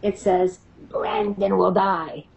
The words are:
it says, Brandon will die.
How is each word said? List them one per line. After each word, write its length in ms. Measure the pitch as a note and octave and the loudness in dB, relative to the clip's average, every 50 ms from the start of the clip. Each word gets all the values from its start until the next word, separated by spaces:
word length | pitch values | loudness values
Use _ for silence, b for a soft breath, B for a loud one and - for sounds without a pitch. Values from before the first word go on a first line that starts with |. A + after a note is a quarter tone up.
it 160 | - G#3 G3 - | -2 -2 -4 -2
says, 400 | - G#3 F#3 F3+ F#3 F#3 F#3 - - _ - - - - | 0 2 2 4 2 0 0 -4 -18 _ -20 -20 -20 -10
Brandon 680 | - - - - - - G#3+ G#3 G3+ G3 G3 G3 G3 | -8 -6 -6 -4 -2 -2 -2 -2 -2 -2 0 0 2
will 140 | F#3+ F3+ F3+ | 4 2 4
die. 540 | F#3 F#3+ F#3+ G3 F#3+ E3+ E3 D#3 - D3 D#3 _ _ | 4 2 2 2 0 -2 -4 -8 -10 -14 -16 _ _